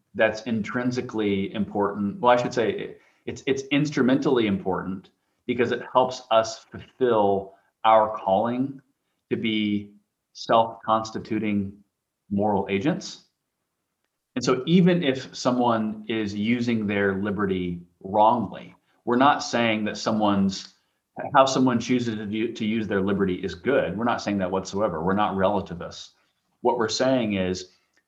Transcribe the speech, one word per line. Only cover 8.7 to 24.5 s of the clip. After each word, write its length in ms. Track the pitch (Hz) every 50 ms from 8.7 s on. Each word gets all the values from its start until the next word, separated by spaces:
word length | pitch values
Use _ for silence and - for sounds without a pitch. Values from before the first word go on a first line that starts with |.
| - - - _ _ _ _ _ _ _ _ -
to 60 | 120
be 580 | 107 110 113 107 107 107 104 104 104 104 - - _ _ _ _ _ _ _ -
self-constituting 1400 | - - - 120 113 113 - - - - 113 110 110 110 - - 107 - - 110 107 110 104 101 101 98 98 101 - - _ _ _ _ _ _ _ _ -
moral 380 | 101 101 104 107 101 95 - 98
agents. 540 | 98 101 127 160 175 - - - - - _ _ _ _ _ _ _ _ _ _ _ _ _ _ _ _ _ _ _ _ _ _ -
And 80 | 123 117
so 200 | 135 127 127 -
even 360 | 165 170 196 175 190 175 170 147
if 320 | 135 131 - - - -
someone 720 | - - 131 123 123 120 117 113 110 110 107 104 - -
is 280 | - 113 110 107 98 101
using 500 | 104 104 113 123 120 120 123 117 110 107
their 300 | 101 104 101 101 98 95
liberty 640 | 95 101 107 98 101 101 95 95 90 90 90 87 87 - - _ _
wrongly, 760 | - 95 101 107 107 113 120 117 101 - - - - - - _ _ _ _ _ -
we're 100 | 120 120
not 280 | 123 135 147 135 110 -
saying 420 | - - 117 117 113 107 107 104
that 120 | 104 107
someone's, 800 | - - 120 110 107 107 101 98 98 98 98 95 - - - _ _ _ _ _ _ _ _ - - 120 113 123
how 120 | 139 135
someone 340 | 131 - 135 131 131 120 110
chooses 380 | 110 - 127 123 120 117 107
to 80 | 104 110
do, 280 | 98 107 110 110 113 110
to 120 | - 113
use 220 | 104 110 113 107
their 140 | 95 104 95
liberty 340 | 95 101 101 95 98 92 90
is 200 | 87 95 90 -
good. 420 | - - 120 139 - 80 85 90
We're 60 | 104 120
not 180 | 120 110 -
saying 160 | - 110 101 98
that 120 | 92 90